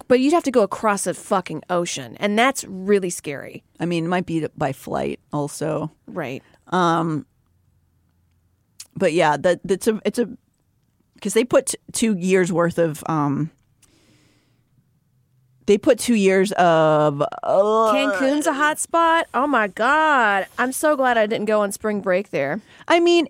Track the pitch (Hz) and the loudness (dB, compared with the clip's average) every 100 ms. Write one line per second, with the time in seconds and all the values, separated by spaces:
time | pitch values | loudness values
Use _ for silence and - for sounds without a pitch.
0 | - 254 269 339 285 233 196 - 220 196 | 2 2 4 0 2 0 0 0 -2 -2
1 | 180 - - 196 - 156 - 180 175 - | -4 -8 -4 -4 -4 -10 -6 -4 -4 -8
2 | 123 - 208 208 262 269 - 190 190 202 | -12 -6 -2 0 0 -2 -10 -6 0 0
3 | 180 - 151 135 - - _ - 170 170 | 0 -8 -10 -12 -14 -18 _ -8 -4 -2
4 | 165 180 165 165 151 - 135 139 - 78 | -2 -2 -2 -4 -4 -4 -6 -6 -8 -6
5 | 71 - _ 151 143 - 156 151 160 _ | -6 -8 _ -6 -6 -6 -6 -4 -6 _
6 | - 190 127 131 - _ - 185 170 165 | -14 -10 -10 -12 -16 _ -6 0 0 0
7 | 170 151 - _ _ _ _ _ _ _ | -2 -4 -8 _ _ _ _ _ _ _
8 | _ _ _ _ _ _ _ - - - | _ _ _ _ _ _ _ -20 -14 -2
9 | 180 165 156 147 180 170 175 190 226 214 | 0 2 2 2 0 0 -2 -2 -2 -2
10 | 202 240 208 - _ _ _ _ _ _ | -2 -2 -4 -8 _ _ _ _ _ _
11 | _ _ 196 220 240 269 - - - - | _ _ -2 0 2 2 2 -6 -10 -2
12 | 226 185 185 190 180 165 170 170 165 151 | -2 0 2 2 2 0 0 0 -2 -2
13 | - 156 143 139 160 - _ _ _ _ | -4 -2 0 -2 -4 -10 _ _ _ _
14 | _ _ _ _ _ _ _ _ _ _ | _ _ _ _ _ _ _ _ _ _
15 | _ _ _ _ _ _ - 202 - 233 | _ _ _ _ _ _ 0 2 4 2
16 | - 226 190 190 196 - 175 160 156 151 | 2 2 4 4 2 2 4 4 4 4
17 | 151 143 - - - 170 208 220 220 208 | 2 0 -4 -4 0 2 4 2 2 2
18 | - 285 269 302 320 277 302 311 - 330 | 0 0 0 0 -2 0 0 -2 -2 0
19 | 330 330 - 233 294 247 208 196 240 311 | 2 2 -2 -2 0 0 0 -2 0 2
20 | 311 277 214 196 - - 254 - 302 277 | 2 4 2 0 -2 -4 -4 0 0 2
21 | 254 233 214 214 208 214 202 - 214 208 | 2 2 0 -2 0 0 0 -4 -4 -4
22 | 190 185 208 160 139 185 - - - 339 | 0 -2 -2 -4 -4 -6 -10 -8 0 2
23 | 339 339 | 4 2